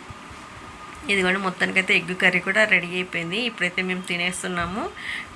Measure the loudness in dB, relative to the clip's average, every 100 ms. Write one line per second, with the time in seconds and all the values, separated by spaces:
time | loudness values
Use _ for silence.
0 | -14 -14 -14 -14 -14 -14 -14 -14 -14 -8
1 | 0 4 4 4 2 0 2 2 4 2
2 | 2 2 4 4 4 4 6 4 2 -2
3 | -2 -4 -2 -2 -2 0 -2 0 -2 -2
4 | -2 -2 -2 -2 -2 -2 -2 -2 -4 -6
5 | -8 -8 -8